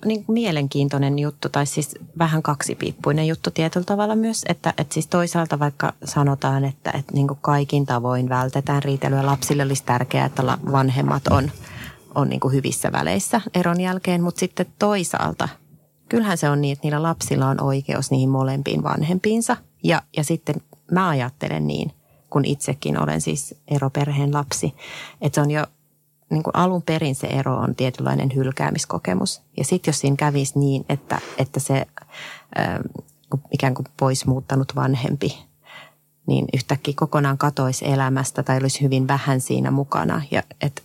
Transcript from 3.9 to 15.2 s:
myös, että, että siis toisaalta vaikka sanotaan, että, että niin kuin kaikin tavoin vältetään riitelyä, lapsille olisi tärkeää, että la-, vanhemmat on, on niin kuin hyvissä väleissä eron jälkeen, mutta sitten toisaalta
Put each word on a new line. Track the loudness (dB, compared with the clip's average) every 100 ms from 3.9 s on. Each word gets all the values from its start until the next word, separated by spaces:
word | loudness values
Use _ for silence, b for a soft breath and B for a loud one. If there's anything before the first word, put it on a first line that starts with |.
| 0 0 0
myös, | 0 -2 -2
että, | -2 -2 -2
että | -4
siis | -4 0
toisaalta | 0 2 0 0 0
vaikka | 0 0 -4 -4 -4
sanotaan, | 2 2 2 2 2 0
että, | -2 -4
että | -4 -2
niin | 0 0
kuin | 0
kaikin | 2 2 2 2 2
tavoin | 0 0 0 2
vältetään | 0 0 0 0 0
riitelyä, | 0 0 2 2 2
lapsille | 2 2 2
olisi | 2 0
tärkeää, | 0 0 0 0 0
että | 0 0
la-, | 0 0
vanhemmat | 2 4 2 2 2 4
on, | 2 2 -4 B B B B -6 -2
on | 0
niin | 0
kuin | 0
hyvissä | 2 0 -2 -2
väleissä | 0 0 0 0 -2 0
eron | 0 2 2
jälkeen, | 0 -2 0 0
mutta | 0 -2
sitten | -4 -2 -6 0
toisaalta | 2 2 0 -2